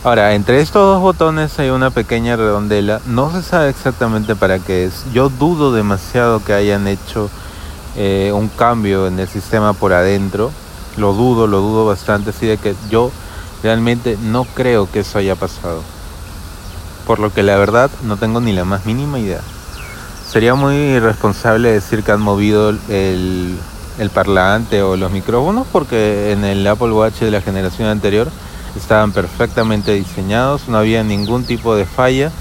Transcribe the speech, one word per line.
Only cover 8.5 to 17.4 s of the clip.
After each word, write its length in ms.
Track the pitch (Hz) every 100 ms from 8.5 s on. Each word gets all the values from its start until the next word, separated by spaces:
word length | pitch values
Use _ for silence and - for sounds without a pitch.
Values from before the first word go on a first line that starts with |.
| - 117 120 104 95 95
en 120 | 92
el 80 | 92
sistema 460 | 104 - 113 107
por 180 | 98 101
adentro, 600 | 90 92 98 98 98 117 147 - - - -
lo 160 | 104
dudo, 340 | 98 123 117 110
lo 140 | 98
dudo 260 | 101 110 110
bastante, 420 | 98 - 104 104
así 160 | 101 113
de 120 | 107
que 180 | 107 95 107
yo 200 | 110 123 - - - - -
realmente 540 | 110 113 117 120 120 104
no 220 | 110 120
creo 460 | 123 - 127 117 95
que 100 | 107
eso 180 | 98 104
haya 180 | 98 92
pasado, 460 | 90 - 87 82 78 - - - - - - - - - - - -
por 120 | 110
lo 140 | 104
que 80 | 101